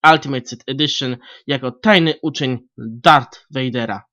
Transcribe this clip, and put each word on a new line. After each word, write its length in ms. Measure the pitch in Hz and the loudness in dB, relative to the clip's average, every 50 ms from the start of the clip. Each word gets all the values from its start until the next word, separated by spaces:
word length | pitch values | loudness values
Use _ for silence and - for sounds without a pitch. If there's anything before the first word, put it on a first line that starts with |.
| - 156 | 6 6
Ultimate 340 | 160 151 - 143 139 127 123 | 4 4 0 -4 -6 -6 -8
Set 180 | - 123 120 _ | -10 -16 -14 _
Edition 500 | - 131 139 151 143 - - 139 127 123 120 _ - - - _ | -8 -4 -2 -2 -2 -2 -4 -4 -6 -6 -8 _ -20 -20 -18 _
jako 260 | - 143 131 131 127 | -6 -6 -4 -4 -8
tajny 420 | 120 _ - 214 208 185 165 160 151 - | -8 _ 2 4 4 4 4 2 -2 -2
uczeń 360 | - 160 139 - 143 127 127 120 _ _ _ - | -6 -8 -6 -4 -4 -4 -4 -6 _ _ _ -14
Darth 680 | 117 113 113 120 - 170 151 139 127 - - - _ _ | -14 -14 -14 2 4 6 6 6 4 -2 -18 -20 _ _
Vadera. 540 | - 131 131 127 113 123 117 113 101 98 _ _ | -8 -6 -6 -4 -4 -4 -6 -6 -8 -10 _ _